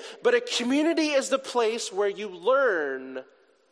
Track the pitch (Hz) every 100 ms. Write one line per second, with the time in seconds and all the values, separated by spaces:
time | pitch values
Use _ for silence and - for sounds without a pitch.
0 | - - 240 240 240 - 240 277 320 330
1 | 302 277 226 269 - 240 220 226 - 196
2 | 202 185 208 180 190 262 262 175 143 131
3 | 131 127 - _ _ _ _